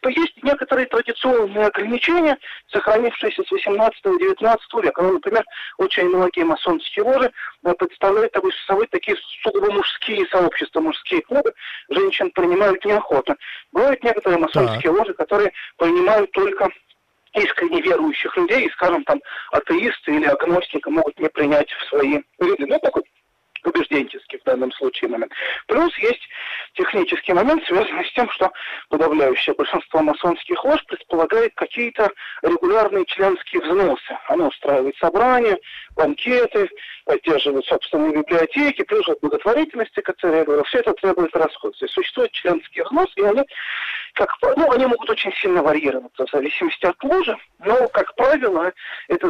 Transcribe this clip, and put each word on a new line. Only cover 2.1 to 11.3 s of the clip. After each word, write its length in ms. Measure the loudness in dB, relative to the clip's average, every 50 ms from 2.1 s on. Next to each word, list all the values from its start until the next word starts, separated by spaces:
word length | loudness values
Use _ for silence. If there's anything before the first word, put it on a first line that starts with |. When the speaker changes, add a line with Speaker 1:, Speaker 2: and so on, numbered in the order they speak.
| 2 2 4 2 2 0 -4 -14 -18 -20 _ _
Speaker 1:
сохранившиеся 720 | -4 -2 0 2 2 2 2 0 -2 -2 -4 -4 -2 -4 -4
с 80 | -2
восемнадцатого 680 | -2 -4 -2 -2 0 2 2 2 0 0 _ 0 2 2
девятнадцатого 600 | 2 0 0 2 2 2 2 2 0 -4 -4 0 0
века. 200 | 0 0 2 2
Ну, 120 | 2 2
например, 300 | 0 0 0 0 0 -2 -2 -10 -16 -16 -16 -4 -2
очень 260 | -2 0 0 0 2
многие 400 | 2 2 2 2 0 0 0 0
масонские 600 | 0 0 0 0 -2 -2 -2 -2 -6 -4 -2 0
ложи, 280 | 2 2 2 2 0 -2 -6 -12 -14 -14 _ -2
э, 100 | -2 0
представляют 580 | 0 -2 -4 -2 0 0 2 2 2 2 0 0
собой, 180 | -2 -2 -2 -4 -4 -4
собой 200 | -2 0 0 0 0
такие 280 | -2 -4 -2 -2 -4 -4 -6 -14 -16 -6 -4
сугубо 300 | -2 0 0 0 2 0
мужские 540 | 0 -2 -2 -4 -4 -6 -4 -2 -2 -2 0
сообщества, 520 | 2 2 2 2 0 -2 -6 -4 -2 -2
мужские 420 | -2 -2 -4 -6 -6 -2 -2 -2 -2
клубы. 300 | 0